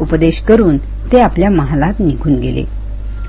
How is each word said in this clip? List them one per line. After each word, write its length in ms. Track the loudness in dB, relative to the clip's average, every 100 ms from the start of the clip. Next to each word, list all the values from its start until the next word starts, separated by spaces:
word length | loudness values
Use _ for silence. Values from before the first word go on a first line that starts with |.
उपदेश 400 | -2 2 2 0
करून 380 | 2 4 4 0
ते 420 | -2 -8 0 2
आपल्या 300 | 4 2 2
महालात 500 | 2 0 0 -2 0
निघून 340 | -2 0 0
गेले. 300 | 0 0 -4 -6 -8 -8 -8 -8 -8